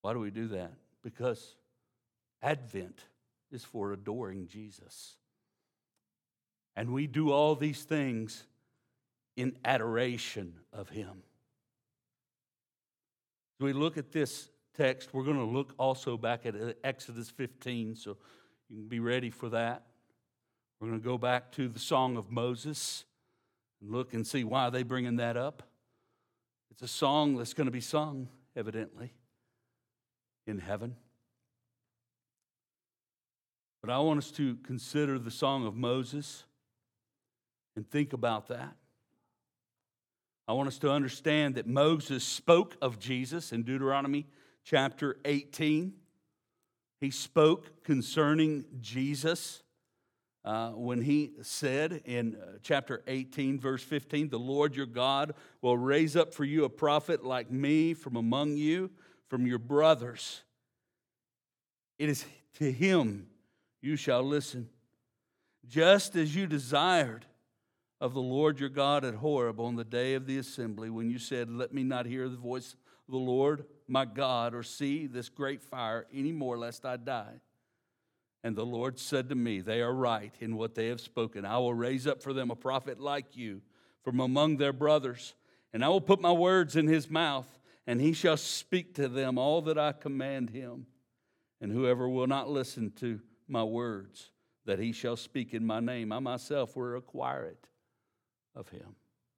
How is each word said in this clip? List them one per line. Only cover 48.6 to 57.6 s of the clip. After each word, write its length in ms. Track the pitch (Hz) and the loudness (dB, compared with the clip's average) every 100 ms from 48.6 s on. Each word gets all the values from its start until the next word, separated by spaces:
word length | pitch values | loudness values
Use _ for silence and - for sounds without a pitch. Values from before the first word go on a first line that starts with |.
| - 131 | -6 -12
Jesus, 840 | 107 123 135 143 156 175 - - _ _ _ _ _ _ _ _ - | -8 -4 -2 0 0 -2 -4 -14 _ _ _ _ _ _ _ _ -6
uh, 240 | 110 113 | -4 -4
when 320 | 113 120 123 | -6 -4 0
he 300 | 120 147 139 101 | 2 2 2 -8
said 600 | 98 - 147 135 156 165 - | -10 -2 0 2 0 -2 -4
in, 300 | 120 113 110 | -2 -2 -4
uh, 220 | 90 98 | -14 -16
chapter 420 | - 143 135 127 - | 0 0 0 -8 -4
eighteen, 540 | 131 131 - 135 135 | -6 -4 -2 -2 0
verse 220 | 131 131 | -2 -4
fifteen, 480 | - 147 139 151 151 | -2 -4 -2 -2 -2
"The 80 | 123 | -2
Lord 360 | 123 143 151 | -2 2 2
your 120 | 131 131 | 2 -6
God 480 | 120 127 139 151 147 - _ | 0 2 2 0 -6 -16 _
will 160 | 123 123 | 2 4
raise 400 | 123 151 160 151 | 6 4 6 4
up 160 | 160 | 2
for 120 | - | 2
you 200 | 143 156 | 0 4
a 60 | 139 | 2
prophet 520 | - 151 151 151 165 | 4 4 4 2 -2
like 280 | 127 127 117 | 0 -4 -2
me 420 | 131 | -2